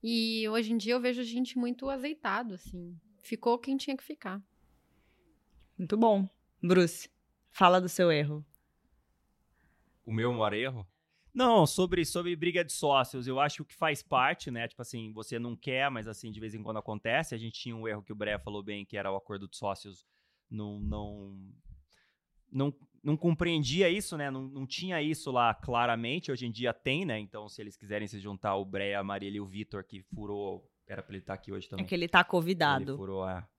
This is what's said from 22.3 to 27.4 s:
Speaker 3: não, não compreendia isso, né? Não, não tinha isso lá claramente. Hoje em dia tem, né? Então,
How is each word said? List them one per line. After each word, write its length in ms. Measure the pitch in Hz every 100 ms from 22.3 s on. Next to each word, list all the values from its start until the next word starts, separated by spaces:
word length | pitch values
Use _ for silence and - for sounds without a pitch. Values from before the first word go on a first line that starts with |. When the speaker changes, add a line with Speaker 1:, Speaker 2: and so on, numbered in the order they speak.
| _ _
Speaker 3:
não, 220 | 131 143 139 _ _
não 140 | 143 151
compreendia 720 | 170 160 175 165 135 156 185
isso, 280 | 190 202 160
né? 120 | 143
Não, 120 | 131 131
não 180 | 139 135
tinha 340 | - 185 175
isso 300 | 151 156 -
lá 220 | 127 120
claramente. 800 | 107 - 120 120 117 117 156 -
Hoje 120 | 127 123
em 40 |
dia 220 | 110 120
tem, 320 | 113 - 139 185
né? 120 | 110
Então, 300 | 101 107